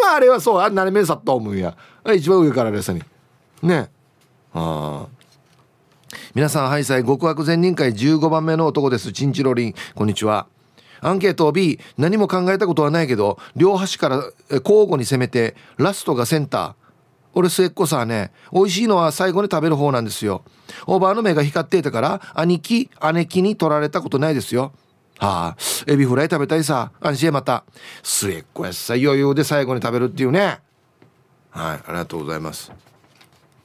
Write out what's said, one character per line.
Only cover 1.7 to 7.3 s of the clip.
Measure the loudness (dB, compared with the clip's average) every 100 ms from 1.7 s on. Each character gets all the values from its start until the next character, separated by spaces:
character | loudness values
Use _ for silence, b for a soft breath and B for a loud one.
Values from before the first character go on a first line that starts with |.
| -6 B B 0
一 | 2 4
番 | 4
上 | 4
か | 2
ら | 0
で | -2
す | -4
に。 | -6 -8 _ _ _ _ _
ね。 | 0 0 -2 _ _ _ _ _ _
あ | -6 -4 -4 -6 -10 -14
あ。 | -20 _ _ _ _ _ _ _ _ -20 B B
皆 | -2 0
さ | 0
ん、 | 0
ハ | 0
イ |
サ | 0 0
イ、 |
極 | 2 0
悪 | 0